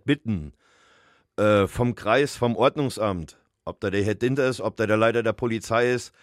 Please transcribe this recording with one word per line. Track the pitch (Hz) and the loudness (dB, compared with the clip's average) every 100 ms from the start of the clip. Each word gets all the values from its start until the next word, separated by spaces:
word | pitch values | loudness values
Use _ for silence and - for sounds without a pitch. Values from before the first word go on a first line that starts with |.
| - | 0
bitten, | 143 120 95 73 - _ _ _ _ _ _ _ - | -2 -2 -4 -6 -16 _ _ _ _ _ _ _ 0
äh, | 107 104 95 | 4 4 2
vom | - 123 113 | 0 -2 -2
Kreis, | 107 123 143 - | 0 2 0 -2
vom | 120 110 | -2 2
Ordnungsamt, | 131 151 135 - 107 92 76 - _ _ - | 0 2 -4 -2 -2 -2 -8 -16 _ _ -14
ob | - | -6
da | 101 | -2
der | 98 | 0
Herr | 101 101 | 0 0
Dinter | 120 139 131 | 0 0 0
ist, | 120 | -2
ob | 104 107 | -6 -2
da | 107 | 0
der | 107 | 2
Leiter | 113 117 | 2 2
der | 113 | -2
Polizei | 104 123 113 - 113 123 | -2 -4 -4 -2 0 0
ist, | 123 - _ | 0 -6 _